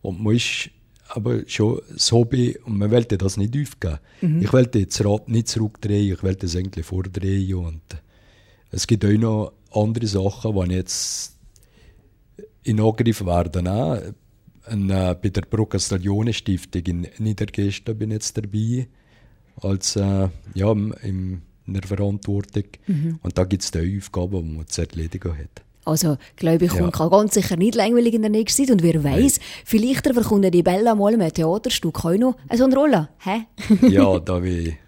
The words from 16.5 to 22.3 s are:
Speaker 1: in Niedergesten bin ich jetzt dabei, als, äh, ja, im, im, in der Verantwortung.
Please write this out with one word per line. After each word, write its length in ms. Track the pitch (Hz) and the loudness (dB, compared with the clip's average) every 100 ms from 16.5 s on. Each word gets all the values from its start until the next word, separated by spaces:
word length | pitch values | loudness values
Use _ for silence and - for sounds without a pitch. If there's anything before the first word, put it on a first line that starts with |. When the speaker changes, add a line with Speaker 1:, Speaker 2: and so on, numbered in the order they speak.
| 90 - 92 85 | -4 -2 -6 -4
Speaker 1:
in 220 | 87 87 - | -6 -6 -2
Niedergesten 800 | 107 104 104 - 101 98 - 110 | -2 0 -4 0 -2 -2 -6 -4
bin 140 | 110 | -4
ich 40 | 107 | -4
jetzt 220 | - - | -4 -6
dabei, 500 | 104 104 110 123 127 _ _ _ - _ _ - | -4 -2 0 -2 -4 _ _ _ -20 _ _ -8
als, 340 | 98 98 - 104 | -2 -2 -2 0
äh, 320 | 98 98 95 - - 95 | 0 2 0 -4 -10 0
ja, 160 | 101 | 2
im, 200 | 110 107 - | 2 -2 -6
im, 380 | 107 95 92 92 - _ - | -6 -4 -4 -8 -12 _ -8
in 80 | |
der 100 | 95 | -6
Verantwortung. 840 | 95 98 101 101 - | -4 -2 -2 -2 -2